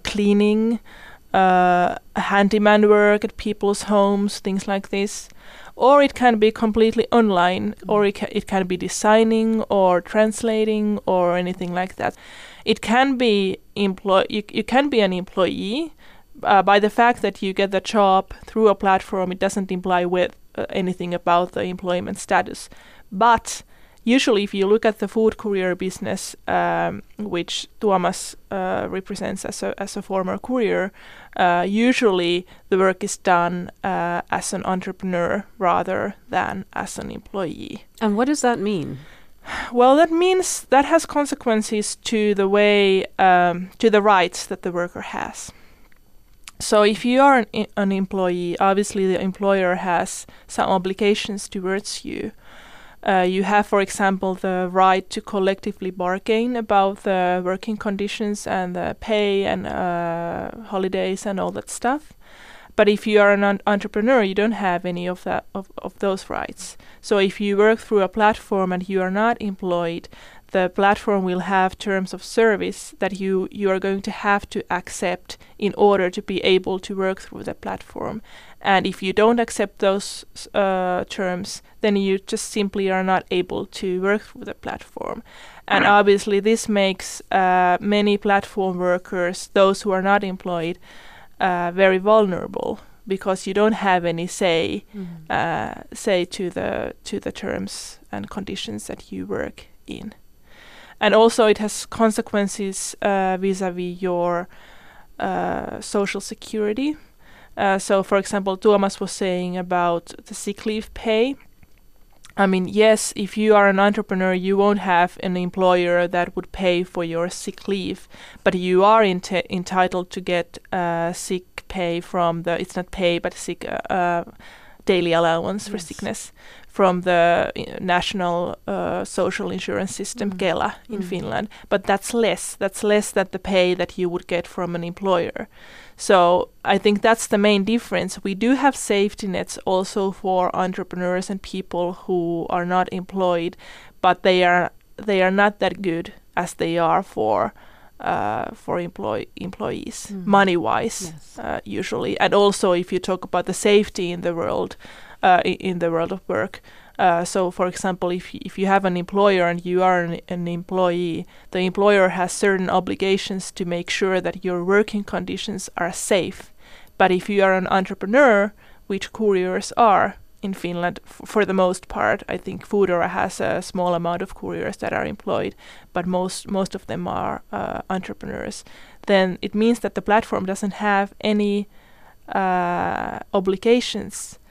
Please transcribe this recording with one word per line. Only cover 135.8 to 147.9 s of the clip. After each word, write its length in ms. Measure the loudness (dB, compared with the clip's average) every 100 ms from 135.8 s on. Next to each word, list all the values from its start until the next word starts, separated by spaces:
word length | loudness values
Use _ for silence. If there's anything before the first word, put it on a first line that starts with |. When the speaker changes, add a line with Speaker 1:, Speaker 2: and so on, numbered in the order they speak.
| -20 -4
Speaker 1:
So 540 | 4 6 6 4 0 _ 0
I 140 | 2
think 220 | 2 2
that's 260 | 2 2 0
the 100 | 2
main 260 | 4 2
difference. 560 | 2 -2 -2 -4 -4 -6
We 100 | -6 -2
do 200 | 0 2
have 200 | 2 0
safety 520 | 0 0 0 -2 -6
nets 320 | -6 -8 -8 -2
also 460 | -2 -2 -2 -4
for 380 | -4 -2 0 0 -2
entrepreneurs 720 | -4 -6 -8 -6 -2 -2 -4
and 100 | -8
people 520 | -10 -10 -6 -4 -4 -6 -4
who 400 | -2 -2 -4 -2
are 160 | -4 0
not 240 | 0 0
employed, 640 | -6 -8 -2 0 0 -2 -8 -18 -20 -20 0
but 220 | 0 4
they 200 | 4 4
are, 280 | 4 4 0 -6 _ -8
they 240 | -2 2
are 100 | 2
not 280 | 4 2 2
that 220 | -4 -2
good 320 | -4 -4 -6 -16 -10 -6
as 200 | -6 -4
they 240 | -2 0
are 240 | 2 0
for, 500 | -2 -2 0 2 0 -4 -20 -20 -20